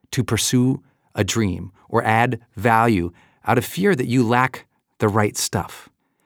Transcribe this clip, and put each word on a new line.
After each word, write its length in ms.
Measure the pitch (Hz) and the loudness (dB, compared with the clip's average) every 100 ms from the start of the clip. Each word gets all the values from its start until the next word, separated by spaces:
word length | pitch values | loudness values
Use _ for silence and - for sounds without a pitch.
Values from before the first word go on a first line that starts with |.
| _ | _
to 120 | - | -6
pursue 600 | 110 107 - 127 127 135 - _ _ | -2 -2 0 2 2 -2 -8 _ _
a 100 | - | -4
dream 480 | 98 113 104 87 90 - _ | -2 0 -2 -2 -10 -16 _
or 160 | 113 | -2
add 360 | 113 113 120 117 - | 2 2 2 -2 -10
value 580 | - 113 113 117 101 87 - _ _ - | -4 2 4 4 2 -2 -8 _ _ -2
out 120 | 120 | 0
of 60 | |
fear 300 | - - 202 | -2 -2 0
that 120 | 175 - | 0 0
you 160 | 127 | 0
lack 440 | 113 120 131 - - _ _ _ | 2 2 0 -4 -18 _ _ _
the 100 | 110 | 0
right 280 | 107 104 - | 2 0 -2
stuff. 520 | - 107 - - - _ _ _ | -4 -4 -6 -12 -20 _ _ _